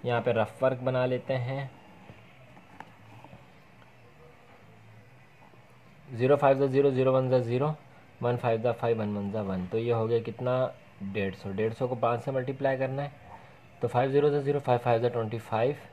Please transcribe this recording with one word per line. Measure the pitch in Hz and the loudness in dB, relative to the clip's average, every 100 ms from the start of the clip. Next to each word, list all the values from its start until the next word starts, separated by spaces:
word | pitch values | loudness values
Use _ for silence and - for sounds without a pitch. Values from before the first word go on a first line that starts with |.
यहाँ | 123 117 | 0 0
पे | 113 | 2
रफ | 113 110 - | 2 0 2
work | 131 127 | 0 0
बना | 127 127 127 | -2 0 0
लेते | 127 - 131 | -2 -2 -4
हैं। | 123 135 135 - - - - - - - - - - - - - - - - - - - - - - - - - - - - - - - - - - - - - 139 - - - - - - | -2 -6 -8 -14 -20 -20 -20 -20 -20 -20 -20 -20 -20 -20 -20 -20 -20 -20 -20 -20 -20 -20 -20 -20 -20 -20 -20 -20 -20 -20 -20 -20 -20 -20 -20 -20 -20 -20 -20 -20 -20 -20 -20 -20 -20 -20 -14
ज़ीरो | 117 127 143 | 0 4 6
फ़ाइव | 143 135 | 6 4
ज़ा | 139 | 4
ज़ीरो, | 131 143 | 4 4
ज़ीरो | 131 131 | 4 4
वन | 131 131 | 4 4
ज़ा | 127 | 2
ज़ीरो, | 117 123 147 151 - - - - | 2 0 -2 -4 -12 -20 -20 -4
वन | 120 120 | -2 0
फ़ाइव | 123 113 | 0 0
ज़ा | 120 | 0
फ़ाइव, | 117 120 113 | 0 0 0
वन | 104 104 | -2 -4
वन | 101 | -4
ज़ा | 107 | -4
वन। | 98 95 90 | -4 -4 -4
तो | 113 | -4
ये | 117 | 0
हो | 117 110 | 0 2
गया | 117 | 0
कितना, | 110 110 127 127 131 - - - | -2 -6 -2 0 -2 -6 -20 -14
डेढ़ | 98 101 98 | -8 -2 -2
सौ। | 92 101 | -4 -8
डेढ़ | 98 110 | -2 -2
सौ | 113 127 | -2 -4
को | 123 | 0
पाँच | 117 117 | 0 -2
से | 131 | -2
मल्टीप्लाई | 135 127 131 135 131 | -4 -4 -4 -2 -2
करना | 131 135 | -2 -4
है, | 143 - - - - - - - | -8 -10 -20 -20 -20 -20 -20 -6
तो | 120 | -2
फ़ाइव | 127 135 | 0 4
ज़ीरो | 139 147 | 4 4
ज़ा | 147 | 2
ज़ीरो, | 139 143 | 0 -2
फ़ाइव | 139 120 | 2 0
फ़ाइव | 123 117 | 4 2
ज़ा | 120 | 2
ट्वेंटी | 117 110 113 | -2 -4 -6
फ़ाइव | - 110 123 147 - | -4 0 0 -2 -12